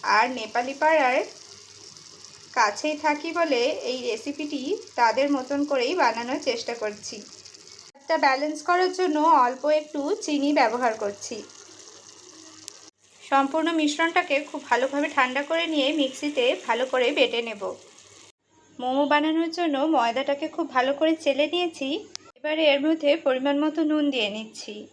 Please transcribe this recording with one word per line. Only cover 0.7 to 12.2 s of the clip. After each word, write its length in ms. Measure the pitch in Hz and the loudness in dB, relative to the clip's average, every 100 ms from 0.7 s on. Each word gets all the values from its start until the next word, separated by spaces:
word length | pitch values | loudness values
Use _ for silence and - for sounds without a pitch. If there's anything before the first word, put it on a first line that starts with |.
| 277 | 0
পাড়ার 360 | 311 320 254 269 415 - - - - - - - - - - - - 254 | 4 4 4 2 -2 -10 -20 -20 -20 -20 -20 -20 -20 -20 -20 -20 -6 2
কাছেই 380 | 233 302 302 302 | 2 2 -4 0
থাকি 260 | 311 294 330 330 | 0 0 -4 -2
বলে 220 | 330 247 247 294 226 | 0 2 0 -2 -6
এই 60 | 254 240 | -4 -4
রেসিপিটি 520 | 226 285 285 294 285 262 427 - - | -6 -8 -8 -8 -6 -6 -6 -6 0
তাদের 280 | 233 220 285 277 | 2 2 0 0
মতন 240 | 254 285 294 | -2 -4 0
করেই 240 | 277 247 359 | 0 0 2
বানানোর 380 | 254 220 240 302 277 | 2 0 -6 -4 -4
চেষ্টা 260 | 233 - 233 | -4 -6 -6
করছি। 340 | 214 208 - 214 | -6 -8 -14 -14
স্বাদটা 920 | - - - - - - - - - 320 277 | -16 -20 -20 -20 -20 -20 -20 -20 -2 2 2
ব্যালেন্স 340 | 262 302 302 - | 2 -2 -4 0
করার 220 | 349 370 359 | 2 2 0
জন্য 180 | 359 302 320 311 247 | 0 2 4 6 4
অল্প 180 | 262 294 302 | 0 0 0
একটু 220 | 302 294 285 440 - | 0 -6 -4 -4 -2
চিনি 240 | 294 277 302 | 0 2 4
ব্যবহার 340 | 233 240 247 220 | 2 2 -2 -2
করছি। 340 | 202 202 - 220 - - - - - - - - | -6 -8 -12 -12 -14 -20 -20 -20 -20 -20 -20 -20